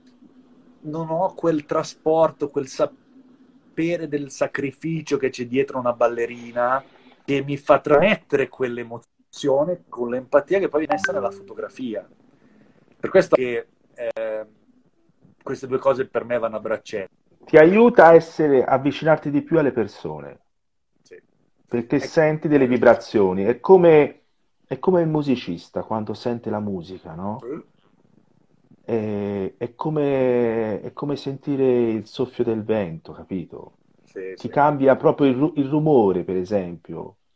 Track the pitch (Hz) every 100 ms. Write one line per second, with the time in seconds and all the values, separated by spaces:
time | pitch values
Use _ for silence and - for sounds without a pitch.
0 | _ _ - _ _ _ _ _ 151 156
1 | 160 165 185 - 165 156 - 156 151 -
2 | 156 160 156 - 143 143 135 - 151 -
3 | _ - _ _ _ _ _ - 165 170
4 | 156 147 139 - 135 - 139 - 160 160
5 | 151 139 131 127 120 127 139 131 123 117
6 | 117 117 117 120 117 120 120 135 - _
7 | _ _ - 139 139 139 - 139 147 147
8 | 190 196 _ 135 127 - 127 120 117 117
9 | - _ _ - 139 135 151 131 _ 120
10 | 120 127 123 143 - 196 160 151 156 147
11 | 185 180 120 - - 110 104 - 127 101
12 | 90 _ _ _ _ _ _ _ _ _
13 | - 190 - 131 123 117 - _ _ -
14 | 117 113 110 110 107 _ _ _ _ _
15 | _ _ _ _ - 127 123 135 139 127
16 | 131 117 117 120 110 107 110 107 - 104
17 | 92 _ _ _ - 156 160 208 240 233
18 | 165 165 160 - 151 135 - 131 139 -
19 | 156 151 151 143 143 165 139 123 98 -
20 | 82 76 71 - _ _ _ _ _ _
21 | _ - _ _ _ _ - 120 117 147
22 | - 165 156 156 160 147 127 123 120 113
23 | - 110 95 92 101 123 - 180 170 151
24 | 143 - _ _ _ _ - 131 - 175
25 | 160 156 143 123 - 85 - 95 - 110
26 | 110 107 123 120 113 107 104 95 82 92
27 | - 80 101 110 117 165 - _ _ _
28 | _ _ _ _ _ _ _ _ - 113
29 | 107 101 101 101 95 - 120 - 160 156
30 | 143 135 127 123 120 113 110 98 - -
31 | 147 139 139 135 - 135 131 123 117 110
32 | 101 - 123 - 117 110 110 107 90 80
33 | - 80 82 92 80 - - _ _ _
34 | _ 98 92 92 117 147 147 143 135 123
35 | 156 - 139 123 156 - 135 151 156 135
36 | - 90 82 92 92 104 87 85 - 80
37 | 80 _ _